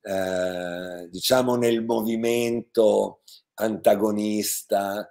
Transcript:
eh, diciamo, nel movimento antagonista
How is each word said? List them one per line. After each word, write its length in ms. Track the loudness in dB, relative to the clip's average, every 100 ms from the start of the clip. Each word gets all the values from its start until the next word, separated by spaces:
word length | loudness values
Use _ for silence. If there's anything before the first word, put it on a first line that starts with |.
eh, 1040 | -4 -2 -2 -2 -2 -4 -8 -8 -10 -12 -12
diciamo, 460 | -6 2 4 4 2
nel 280 | 2 0
movimento 1400 | 0 -2 0 -2 0 0 0 -4 -2 2 4 4 0 -6 -20 -20 _ -4
antagonista 1500 | -4 2 2 4 2 0 -2 -2 -2 -6 -2 -2 -2 -6 -10